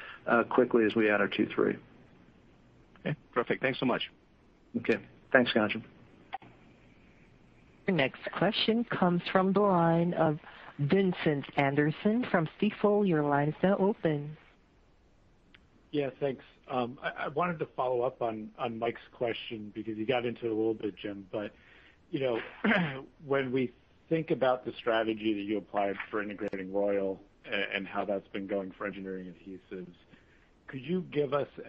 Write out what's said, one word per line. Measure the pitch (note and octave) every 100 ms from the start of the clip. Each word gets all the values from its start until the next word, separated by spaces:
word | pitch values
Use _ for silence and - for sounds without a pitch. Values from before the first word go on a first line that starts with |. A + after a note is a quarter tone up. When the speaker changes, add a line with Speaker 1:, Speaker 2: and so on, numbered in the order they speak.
| - - -
Speaker 1:
uh, | A#2
quickly | A2+ - B2 A#2+ A2
as | A2
we | G#2+
enter | G#2 G2
Q | - G#2+
three. | - G2+ G#2 - - - - - - - - - - - - -
Speaker 2:
Okay, | D3+ -
perfect. | - A#2 G#2+
Thanks | C3 B2+
so | B2+
much. | F#2 - - _ _ _ _ _ A#2+
Speaker 1:
Okay. | A#2 G#2 - - -
Thanks, | C3 A#2+
Ghansham. | A2+ G#2+ A2+ - - - - - - - - - - - - - - - - - - - - -
Speaker 3:
Your | F3
next | C3 - -
question | - F3 - - A3+ A#3+
comes | - F3+ F3 -
from | F#3+ F#3+
the | G3
line | G#3 F3 E3+ E3 F3
of | - D#3+ D3+ - - - -
Vincent | C#3+ F#3+ F#3+ E3+ E3+ C#3+ - -
Anderson | C#3 C#3+ D3 D3+ G#3 A#3 B3
from | F#3 D#3 -
Stifel. | G#3 - G3+ G#3 G3+
Your | D#3
line | D3 C#3+ D3
is | -
now | F#3 G3+
open. | F#3+ A#3 E3 D3 D3 D3+ - _ _ _ _ _ _ _ _ _ _ - _ _ _
Speaker 4:
Yeah, | D3 C#3 -
thanks. | C#3+ B2+ - - -
Um, | C3 A#2+ C3+
I, | E3 F3 F3+
I |
wanted | C#3+ F3 E3
to | C3 -
follow | B2+ B2+
up | B2+ -
on, | A#2+ A2 G#2+ -
on | B2 A2+
Mike's | A#2 A#2 -
question | - A#2+ A2 - A2+ G#2+
because | A2 G#2+ G#2+
you | A2
got | B2+ A#2+
into | A#2 A#2+
it |
a | A2
little | A2
bit, | A2 G#2 F#2
Jim. | G#2+ G2+ F#2+
But, | A2+ G#2 - - - - _ -
you | D#3+
know, | C3 A2+ - - G#3+
<clears throat> | G#3 D#3+ C3 C#3+ - D3+
when | C#3 C3
we | C3 B2 - _ _ -
think | E3 D#3+
about | D3 C3 B2+ A#2
the | -
strategy | - A2+ A2 A2 A2
that | G2+
you | G2+ G#2+
applied | - G2+ G2+ G2 -
for | A2
integrating | G2+ G2 G2+ G2 F#2
Royal | G2 G2+ G2+ G2 F#2 - _ -
a-, | G#2 G2+ G2+
and | F#2+
how | G2+
that's | G2 G2 -
been | G#2+ G2
going | G2+ F#2+ -
for | G#2
engineering | F#2+ F#2+ F#2 F#2
adhesives, | E2+ F#2+ F#2 - F#2+ F2 - - - - - _ _ -
could | C3+
you | B2+ F#3 D3
give | D3 C#3+
us | C#3+ - -